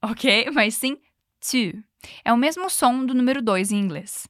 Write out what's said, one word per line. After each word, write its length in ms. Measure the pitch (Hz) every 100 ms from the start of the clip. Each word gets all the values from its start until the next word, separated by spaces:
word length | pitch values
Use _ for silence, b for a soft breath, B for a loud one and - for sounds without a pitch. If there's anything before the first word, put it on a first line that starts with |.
ok? 480 | 220 226 269 294 -
Mas 240 | 294 214 220
sim 220 | 262 285 _ _ _ _
to. 440 | - 262 214 196 220 _ B B
É 80 | -
o 60 | 233
mesmo 320 | 277 320 370
som 360 | - 262 247 262
do 80 |
número 280 | 254 247 262
dois 300 | 226 190 202
em 60 | 208
inglês. 500 | 196 147 - - -